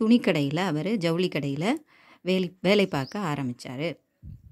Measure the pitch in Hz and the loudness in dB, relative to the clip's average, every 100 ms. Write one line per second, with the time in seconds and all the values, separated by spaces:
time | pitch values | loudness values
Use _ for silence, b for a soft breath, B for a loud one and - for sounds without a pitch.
0 | 220 240 220 165 139 156 190 151 175 226 | 4 4 4 2 0 0 -2 -2 -2 0
1 | 165 165 180 156 143 139 196 311 b b | 0 0 0 -2 -4 -2 -2 -2 b b
2 | b b 175 185 180 - 180 208 185 147 | b b -2 0 -2 -2 2 4 2 -2
3 | 131 208 175 143 127 120 135 127 165 - | -4 -4 -4 -2 -4 -6 -10 -8 -6 -8
4 | _ _ - - - | _ _ -18 -18 -20